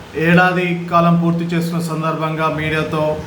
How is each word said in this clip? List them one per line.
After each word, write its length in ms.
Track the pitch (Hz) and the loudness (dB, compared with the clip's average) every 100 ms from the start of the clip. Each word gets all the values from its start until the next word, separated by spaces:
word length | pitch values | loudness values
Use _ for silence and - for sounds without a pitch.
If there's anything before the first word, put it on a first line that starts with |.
| - 143 | -12 -2
ఏడాది 720 | 165 175 180 180 180 175 - | 4 6 4 2 -2 -4 0
కాలం 300 | 170 170 170 | 2 4 4
పూర్తి 240 | 170 170 | 2 0
చేసుకున్న 380 | 170 170 170 170 | -2 -2 -2 -2
సందర్భంగా 640 | 160 156 160 156 156 156 160 | -4 -4 -4 -4 -4 -2 -2
మీడియాతో 680 | 151 156 156 156 160 151 156 | -2 -2 -2 -2 -2 -2 -2